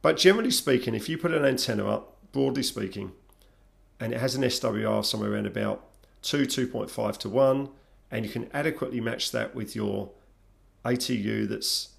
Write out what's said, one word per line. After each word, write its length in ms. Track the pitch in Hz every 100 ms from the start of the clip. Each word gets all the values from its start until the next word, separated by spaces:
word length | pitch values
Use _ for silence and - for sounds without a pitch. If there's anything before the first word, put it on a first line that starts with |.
But 140 | 156 156
generally 340 | 185 214 226
speaking, 420 | - - 123 120
if 160 | 110 -
you 80 | 160
put 160 | 170
an 100 | 160
antenna 440 | 139 123 - 107 101
up, 300 | 110 - - -
broadly 300 | 135 135 127
speaking, 520 | 127 120 98 101 95 - - _ - _ - _ _ _
and 140 | 113
it 60 | 120
has 160 | 131 127
an 80 |
S 160 | 127 -
W 280 | 120 107 110
R 160 | 107
somewhere 300 | 107 110 107
around 140 | 104 104
about 400 | 107 107 101 - _ - _
two, 240 | - 147 131
two 220 | - 123
point 220 | 113 -
five 280 | - 110 107
to 100 | -
one, 400 | 117 135 135 139 - _ - _
and 140 | 113 107
you 60 |
can 180 | 180 -
adequately 480 | 143 151 151 127 123
match 300 | 113 120 -
that 240 | 117 110 -
with 200 | 107 110
your 360 | 104 101 101 - - _ _ _ _ _ 123
A 100 | 127
T 200 | 127 120
U 320 | 104 110 107
that's 420 | 107 - - -